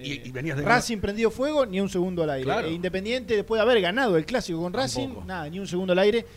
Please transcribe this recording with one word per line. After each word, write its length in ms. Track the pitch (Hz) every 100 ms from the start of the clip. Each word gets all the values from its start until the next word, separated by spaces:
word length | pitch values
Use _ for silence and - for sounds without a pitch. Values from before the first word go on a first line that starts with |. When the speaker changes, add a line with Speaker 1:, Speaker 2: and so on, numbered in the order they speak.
Speaker 1:
y, 120 | 139
Speaker 2:
Eh, 80 | 139
Speaker 1:
y 60 | 127
venías 260 | 123 156 139
de 80 |
Speaker 2:
Racing 340 | 156 240 240 220
prendió 320 | 196 208 226
fuego, 360 | 220 277 302 247
ni 120 | 185
un 100 | 196
segundo 320 | 185 185 175
al 80 | 156
aire. 140 | 135 131
Speaker 1:
Claro. 220 | 202 160
Speaker 2:
E 40 |
Independiente, 640 | 170 180 185 202 254 208 214
después 220 | 202 226
de 40 |
haber 200 | 220 240
ganado 340 | 180 220 254 165
el 80 |
clásico 360 | 156 240 - 165
con 100 | 175
Racing, 360 | 220 262 - -
Speaker 1:
Tampoco. 180 | - 82
Speaker 2:
nada, 240 | 180 151
ni 80 | 180
un 60 | 180
segundo 260 | 180 190
al 60 | 180
aire. 260 | 208 226 -